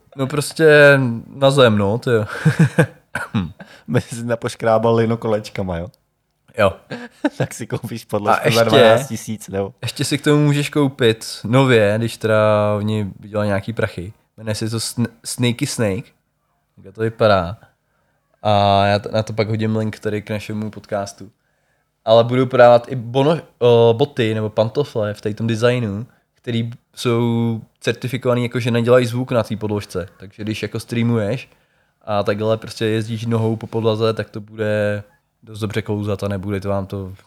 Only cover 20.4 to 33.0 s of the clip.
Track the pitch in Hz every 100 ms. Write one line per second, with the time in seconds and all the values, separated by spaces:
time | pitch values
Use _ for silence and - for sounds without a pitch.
20.4 | - 107 107 104 - 104 104 - 98 _
21.4 | _ _ _ _ _ _ 110 113 120 127
22.4 | 123 123 120 120 - 131 117 131 139 160
23.4 | - - 123 117 117 113 143 - 110 110
24.4 | 107 110 110 147 - 117 104 101 107 107
25.4 | 117 110 120 123 110 98 123 _ _ _
26.4 | - 117 117 120 _ - 123 117 120 117
27.4 | 117 110 - _ - 120 123 127 127 120
28.4 | 120 127 117 117 117 127 120 120 131 123
29.4 | - 104 107 104 - 92 87 _ 95 -
30.4 | 107 104 104 113 - 117 117 117 101 123
31.4 | - _ _ _ _ _ - 104 101 104
32.4 | 110 110 107 - 113 110